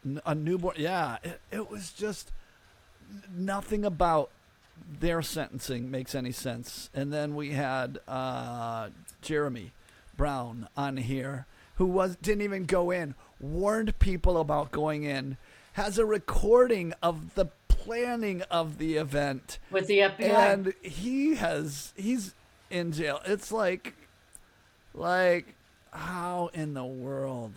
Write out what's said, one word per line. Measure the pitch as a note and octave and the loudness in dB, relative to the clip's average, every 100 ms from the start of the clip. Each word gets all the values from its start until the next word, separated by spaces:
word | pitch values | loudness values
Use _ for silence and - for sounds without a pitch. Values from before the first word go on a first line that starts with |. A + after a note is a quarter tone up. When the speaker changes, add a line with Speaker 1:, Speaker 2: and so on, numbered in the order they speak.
| C3+ | -6
Speaker 1:
N-, | D3 E3+ | -4 -2
a | D#3 | -2
newborn, | D#3 F#3 F3 D#3+ | 0 0 -2 -2
yeah. | D#3 F#3 D3 A2+ | -2 0 -2 -4
It, | E3 E3 - | -8 -12 -10
it | G#3 G3+ | -8 -8
was | G#3 F3 | -10 -12
just | - G#3+ G3 - - - _ _ - _ - - | -6 -6 -6 -8 -10 -10 _ _ -20 _ -20 -18
n-, | G3+ G3 F3 | -18 -12 -6
nothing | F#3+ G3 G3 G#3+ | -4 -4 -2 -2
about | G#3 D#3+ F3 D#3 C3+ _ _ _ _ - E3+ C#3+ | 0 2 4 4 0 _ _ _ _ -20 -18 -2
their | E3+ E3+ | 0 2
sentencing | D3+ D#3+ C#3 C3 - B2 B2+ | 0 -4 -6 -8 -6 -6 -4
makes | C3 B2+ C#3 | -6 -4 -6
any | B2 | -6
sense. | A#2+ C3 A#2 B2 - - C3+ | -6 -6 -6 -10 -12 -8 -6
And | C#3+ | -4
then | D3 D3 D3 | -2 -2 -4
we | D3 | -4
had, | C#3 C#3 C3 B2+ C3+ - | -2 0 -2 -4 -6 -8
uh, | C3 C3 B2+ B2 A#2+ A#2 A2+ G#2 - - - | -6 -4 -4 -6 -6 -6 -6 -8 -12 -20 -16
Jeremy | - D3+ D3 A#2+ G2+ - - - - - | -4 -2 -2 -4 -12 -18 -20 -20 -18 -2
Brown | D3 C3+ A#2+ A#2 A2 - | -2 -2 -6 -8 -10 -4
on | C#3 C3 | -4 -2
here, | A#2+ C3+ C3 C3+ C3+ - - - | -4 -4 -4 -8 -12 -20 -12 0
who | F#3 | 2
was, | F#3 F#3 F3 | 4 0 -2
didn't | D#3+ G#3 | -2 0
even | G#3 G3 | 0 -2
go | E3+ F#3 F3 | 2 2 2
in, | F3+ D#3 C3 - - | 0 -4 -8 -18 -12
warned | C3+ D#3+ G3+ A3 A3 - | -6 0 2 2 0 4
people | - F3+ F#3 F3 | 4 6 4 4
about | D3 D3+ C#3+ | 4 0 0
going | D3+ D#3 D3+ | 0 0 0
in, | D3 C#3 C#3 C3+ - - - | -2 -4 -4 -10 -14 -20 -12
has | - G#3 G3 | -4 -2 2
a | A3 | 2
recording | G#3 - - G#3 A#3+ B3+ G#3+ E3+ E3 | 2 2 4 8 8 8 4 0 0
of | E3+ D#3+ E3 - | 0 0 -6 0
the | F3+ - _ | 0 -2 _
planning | - - A#3 B3 A#3+ G#3+ F3+ | 4 4 -2 -2 0 0 -2
of | F#3 E3+ D#3+ D3 | 0 0 0 -2
the | D#3+ D3+ | 0 0
event. | D3+ C#3+ C#3+ C3+ - - - | 0 0 0 -4 -8 -14 -2
Speaker 2:
With | F#3+ F#3+ | -2 4
the | G3+ | 6
F | G3 G3 | 6 4
B | A3+ | 6
I. | G#3 G3+ | 8 8
Speaker 1:
And | G3 F#3+ - | 6 0 -4
he | F3+ D3 A3 C4+ D4 C#4 | -10 -6 -2 2 2 2
has, | E3+ D3+ D3+ C#3+ - - | 0 0 -4 -8 -12 -6
he's | G3 B3+ F#3+ - _ _ _ | -2 -2 -4 -14 _ _ _
in | F3+ E3+ | -4 -2
jail. | D#3 D#3 C#3+ F#3 | -2 -2 -2 -2
It's | G#3 - | -4 -2
like, | A3 F#3+ F#3 - - - _ _ - - _ _ _ _ | 0 0 0 -8 -16 -20 _ _ -20 -20 _ _ _ _
like, | - E3+ F3+ F3+ F3 - - _ _ _ | -6 0 4 4 4 0 -20 _ _ _
how | D#3 D#3+ F3+ F3 F3+ E3+ | -12 -8 -6 -4 -2 -4
in | D#3+ D3+ | -4 -6
the | C#3 B2+ | -6 -8
world | C3 B2+ C3+ C3+ B2+ A2+ | -8 -8 -4 -4 -6 -10